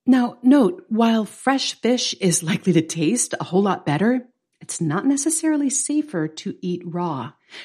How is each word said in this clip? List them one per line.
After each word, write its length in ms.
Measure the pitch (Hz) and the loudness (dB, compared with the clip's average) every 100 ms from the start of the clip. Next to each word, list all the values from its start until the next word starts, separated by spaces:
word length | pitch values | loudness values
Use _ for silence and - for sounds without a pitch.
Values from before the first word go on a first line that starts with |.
| - | 2
Now, 320 | 254 240 - | 2 2 0
note, 440 | 254 285 190 - - | 4 6 4 0 -4
while 340 | 220 226 226 | 0 2 2
fresh 560 | 202 - 262 269 - - | -2 -4 0 0 -2 -2
fish 340 | 226 247 - - | 0 0 -2 -2
is 220 | 185 160 | 0 0
likely 320 | 165 - 190 | -2 -2 2
to 80 | 160 | 2
taste 540 | 160 160 151 240 - - | 2 -2 0 0 -2 -6
a 40 | |
whole 180 | - 180 | -2 0
lot 240 | 202 - - | 0 0 -2
better, 420 | 147 220 254 - _ _ _ | 0 2 0 -4 _ _ _
it's 220 | - - | -14 -6
not 240 | 165 175 269 | -2 0 0
necessarily 640 | 277 320 320 320 302 277 | 0 -2 -2 0 0 0
safer 580 | - - 302 302 175 156 | -2 -2 -4 -2 -4 -4
to 280 | 156 196 - | -6 -10 -8
eat 200 | 180 175 | -6 -6
raw. 500 | 175 175 175 135 151 - _ - | -6 -6 -4 -6 -10 -14 _ -20